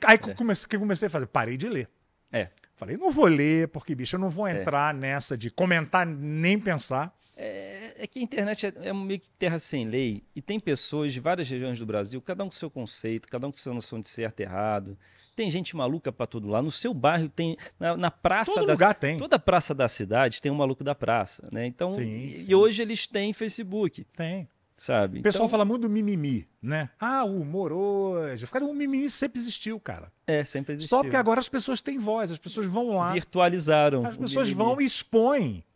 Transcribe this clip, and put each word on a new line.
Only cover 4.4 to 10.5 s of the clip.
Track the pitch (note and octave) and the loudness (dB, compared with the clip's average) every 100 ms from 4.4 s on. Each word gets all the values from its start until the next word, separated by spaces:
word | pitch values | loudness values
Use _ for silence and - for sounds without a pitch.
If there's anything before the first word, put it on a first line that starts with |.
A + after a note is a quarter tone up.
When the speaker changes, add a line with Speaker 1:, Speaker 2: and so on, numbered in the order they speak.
| G3+ | -4
Speaker 2:
É. | D#3+ | -2
Speaker 1:
entrar | E3 C#3+ D3+ | 0 0 0
nessa | C#3 C3+ C#3 - B2+ | 0 -4 -4 -4 -6
de | A2+ | -6
comentar, | - F#3 E3+ D3+ F#3 | 0 2 2 2 2
nem | E3+ C#3+ D3 D#3 E3+ G#3 | 2 -2 -4 0 2 2
pensar." | G3 D3+ - C3 E3 _ _ - | 0 -2 -2 -4 -4 _ _ -12
Speaker 2:
É, | G#3+ G3 G3 G3 A3 A3 | -10 -10 -10 -14 -16 -14
é | G#3+ | -12
que | C4 | -6
a | |
internet | A#3 B3+ G3+ G#3+ G3+ | -4 -2 -2 -2 -4
é, | - F#3 | -4 -6
é | |
meio | G3 F#3+ G3 | -4 -4 -6
que | - | -8
terra | - F3+ E3 | -2 -2 -2
sem | - C#3 A2 | -4 -4 -2
lei, | B2 B2 G2+ - - | 0 -2 -4 -10 -12
e | |
tem | - | -6